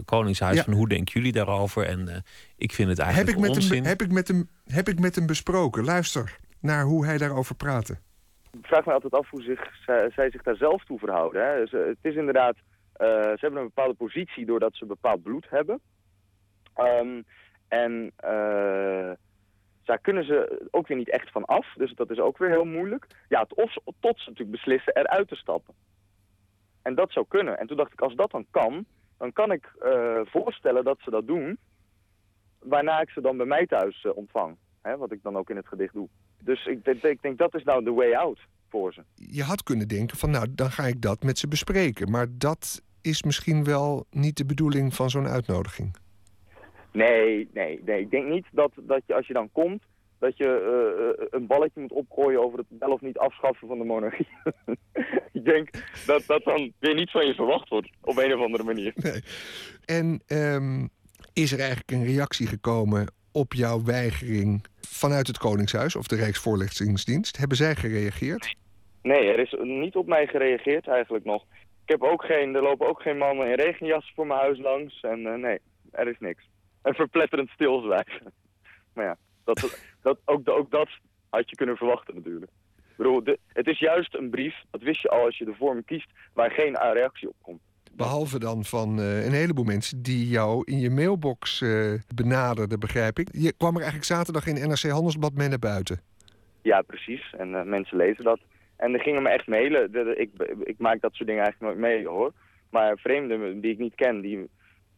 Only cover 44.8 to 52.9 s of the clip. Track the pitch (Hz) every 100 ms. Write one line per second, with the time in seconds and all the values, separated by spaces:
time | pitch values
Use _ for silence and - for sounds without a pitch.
44.8 | 135 - 131 139 135 127 117 90 - -
45.8 | 98 - - - - _ _ - - -
46.8 | - - 113 117 110 107 - 107 85 78
47.8 | 92 104 101 127 139 170 - 135 147 -
48.8 | - 135 - - - 123 107 - 170 202
49.8 | - _ _ _ 127 - 135 123 98 123
50.8 | 113 92 113 - 110 131 113 143 151 -
51.8 | 135 143 139 - 139 131 123 120 117 117
52.8 | 139